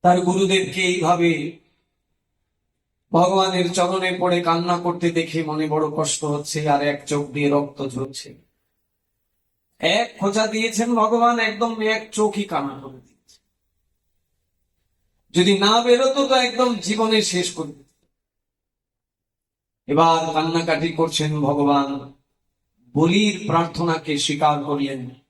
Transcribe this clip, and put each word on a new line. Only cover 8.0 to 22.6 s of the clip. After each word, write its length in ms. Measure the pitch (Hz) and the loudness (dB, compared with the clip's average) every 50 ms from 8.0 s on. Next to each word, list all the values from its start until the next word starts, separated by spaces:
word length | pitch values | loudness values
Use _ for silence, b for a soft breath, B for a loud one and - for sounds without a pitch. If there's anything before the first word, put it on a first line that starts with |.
| 135 139 139 - - 143 - - _ _ _ _ _ _ _ _ _ _ _ _ _ _ _ _ _ _ _ _ _ _ _ _ _ _ _ _ | -8 -8 -10 -14 -16 -16 -20 -20 _ _ _ _ _ _ _ _ _ _ _ _ _ _ _ _ _ _ _ _ _ _ _ _ _ _ _ _
এক 360 | - 165 185 220 233 - - - | 0 0 2 2 0 -2 -4 -4
খোঁচা 280 | 190 196 196 220 214 208 | -2 0 0 0 0 0
দিয়েছেন 480 | 208 214 220 233 220 196 233 233 240 | 0 -2 -2 -2 0 -2 0 0 2
ভগবান, 440 | 226 214 220 233 233 233 240 240 233 | 2 2 2 4 4 4 2 2 2
একদম 420 | 226 220 208 202 233 233 226 220 | 0 -2 0 -2 -4 -4 -2 -2
এক 280 | 214 214 220 220 220 - | -2 -2 -2 -2 -4 -8
চোখই 320 | - 208 214 208 202 208 202 | -2 0 0 0 0 -2 -6
কানা 360 | - 170 147 139 139 131 131 135 | -4 -4 -4 -4 -4 -8 -12 -16
করে 160 | 135 131 - | -18 -20 -20
দিয়েছে। 400 | _ _ _ _ _ _ _ _ _ _ _ _ _ _ _ _ _ _ _ _ _ _ _ _ _ _ _ _ _ _ _ _ _ _ _ _ _ _ _ _ _ _ _ _ _ _ | _ _ _ _ _ _ _ _ _ _ _ _ _ _ _ _ _ _ _ _ _ _ _ _ _ _ _ _ _ _ _ _ _ _ _ _ _ _ _ _ _ _ _ _ _ _
যদি 300 | - 170 180 190 202 190 | 0 2 4 4 4 4
না 220 | 202 202 220 233 | 4 4 4 4
বেরোতো 460 | 240 247 240 247 269 269 269 285 277 247 | 6 6 4 6 6 2 2 2 2 4
তো 80 | 262 | 4
একদম 400 | 254 247 240 220 233 254 247 233 | 2 2 0 2 0 0 0 0
জীবনে 460 | 202 175 175 214 214 220 220 220 214 | -2 -2 -4 0 0 2 2 2 2
শেষ 320 | 208 - 175 180 175 - - | 0 0 -2 -2 -4 -4 -6
করে 140 | 160 160 143 | -8 -10 -10
দিত। 400 | - - - _ _ _ _ _ _ _ _ _ _ _ _ _ _ _ _ _ _ _ _ _ _ _ _ _ _ _ _ _ _ _ _ _ _ _ _ _ _ _ _ - | -12 -20 -20 _ _ _ _ _ _ _ _ _ _ _ _ _ _ _ _ _ _ _ _ _ _ _ _ _ _ _ _ _ _ _ _ _ _ _ _ _ _ _ _ -2
এবার 460 | - - 175 165 165 165 160 165 156 | 2 4 4 4 4 2 0 -2 -2
কান্নাকাটি 600 | 156 156 165 165 165 165 170 160 151 160 170 156 | -2 -2 0 -2 -2 0 0 -2 0 -2 -4 -2
করছেন 480 | 160 165 160 - - 151 151 151 151 | -2 -2 -2 0 -2 -2 -2 -2 0
ভগবান, 720 | 143 143 143 143 143 143 143 139 139 139 139 135 127 127 - _ _ _ _ _ _ _ _ _ | 0 0 0 2 2 2 2 2 0 -2 -6 -10 -10 -14 -20 _ _ _ _ _ _ _ _ _